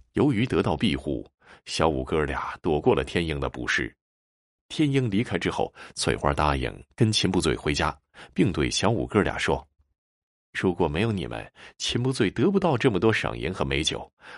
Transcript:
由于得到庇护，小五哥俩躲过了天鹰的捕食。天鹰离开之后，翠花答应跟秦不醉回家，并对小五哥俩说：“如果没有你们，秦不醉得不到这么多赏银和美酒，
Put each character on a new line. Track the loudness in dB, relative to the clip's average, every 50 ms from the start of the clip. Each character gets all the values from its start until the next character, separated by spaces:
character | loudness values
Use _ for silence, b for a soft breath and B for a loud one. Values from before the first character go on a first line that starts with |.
| -20 _ _
由 | 2 2 4 4
于 | 2 0
得 | 2 2 2
到 | 2 2 0
庇 | 2 0 0 0
护， | -2 -2 -4 -6 -6 -6 -12 _ B B B B B B
小 | -8 -2 2 2 2
五 | 2 0 -2
哥 | -2 0 0 0
俩 | 0 -2 -6 -6 -8 -10 -6
躲 | -2 0 0 2
过 | 4 4 2
了 | 2 0
天 | 0 -2 -2 -2
鹰 | -2 -2 -4
的 | -4 -6
捕 | -6 -6 -4 -4
食。 | -2 -2 -4 -6 -10 _ _ _ _ _ _ _ _ _ _ _ _ _ _ _
天 | -2 0 0 2
鹰 | 2 2 2 2
离 | 0 0 0
开 | 0 -2 -2
之 | -2 -2
后， | -2 -2 -4 -4 B B B B B
翠 | -4 -2 -2 0
花 | 0 0 0 2
答 | 2 2 2 2
应 | 0 -2 -4 -6 -10 -16 -20 _
跟 | 2 2 2
秦 | 4 2 2 2
不 | 2 2
醉 | 2 2 0
回 | 0 -2 -2 0
家， | 0 0 -2 -2 -6 _ _ B B B B _
并 | 0 2 2
对 | 2 0 0 0
小 | 0 0 2 2
五 | 2 0 -2
哥 | 0 2 2
俩 | 2 2 0 -2
说 | -2 0 -2 -2 -4 _ _ _ _ _ _ _ _ _ _ _ _ _ _ _ _ _
：“如 | -6 -2 0 0 2
果 | 2 0 0
没 | 0 0
有 | 0 0
你 | -2 -4 -4 -6
们， | -8 -10 -12 -14 B B B B B -8
秦 | -6 -4 -2 -2
不 | -2 -2
醉 | 0 0 0 0
得 | 0 0 0 2
不 | 2 2
到 | 2 2 2 2
这 | 2 2
么 | 2 4
多 | 4 4
赏 | 4 2 0 -4 -6 -4
银 | -6 -6 -4
和 | -4 -2
美 | 0 0 0 0
酒， | -2 -2 -4 -8 -12 _ B B B B